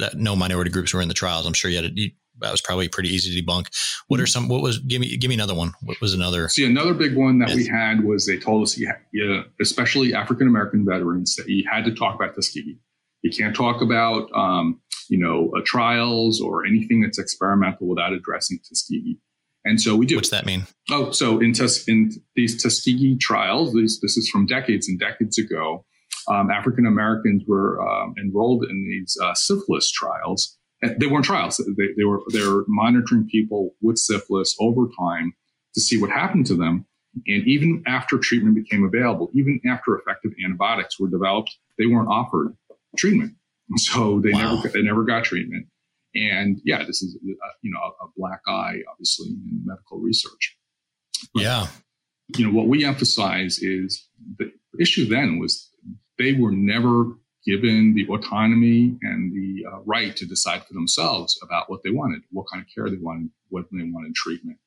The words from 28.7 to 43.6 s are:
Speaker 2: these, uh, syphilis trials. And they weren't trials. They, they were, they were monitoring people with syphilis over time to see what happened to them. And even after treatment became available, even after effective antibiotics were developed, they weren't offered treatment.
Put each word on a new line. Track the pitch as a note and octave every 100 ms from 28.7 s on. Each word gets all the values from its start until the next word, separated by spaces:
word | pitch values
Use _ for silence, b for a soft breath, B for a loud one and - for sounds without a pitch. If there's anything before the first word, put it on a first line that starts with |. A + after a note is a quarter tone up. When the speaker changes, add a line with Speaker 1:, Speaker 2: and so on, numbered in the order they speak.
| G2 F#2+
Speaker 2:
these, | F#2+ F#2 -
uh, | F#2
syphilis | F2 - G3+ - D#2 -
trials. | - - D#2+ E2 G2+ - - _ _
And | B2 A2
they | C#3+
weren't | C#3 -
trials. | G3 E2+ - - G2+
They, | G2 G#2+
they |
were, | G#2 G2+ -
they | A2+
were | G2+ G2 G2+
monitoring | G#2 A#2 B2 A#2 A#2+ G#2+
people | A2 G#2+ G#2 F2+ -
with | A2 A2+
syphilis | - G2+ - G2 F2+ -
over | A2 A#2+ A#2+ -
time | F2 E2+ E2+ - _ _ _
to | -
see | - A2+
what | G2
happened | C3+ F3+ F3+ C3
to |
them. | F2 E2 F2+ - _ _ - -
And | G#2 A2
even | C#3+ D#3+ E3 B2
after | B2+ - C3
treatment | - A#2 G#2+
became | A2 G#2+ G#2
available, | G2 A#2 B2 A2 F2
even | C#3 C3+ C3+ B2
after | A#2+ - G2+
effective | - G2 A2 G#2+
antibiotics | F#2+ F2 G2+ A2+ - -
were | F#2+
developed, | F2 F#2+ G2+ G#2+ - _ -
they |
weren't | A2+ A#2+ G2
offered | G#2+ B2 - - - _ - _ -
treatment. | F#3+ G#3+ A3 - _ _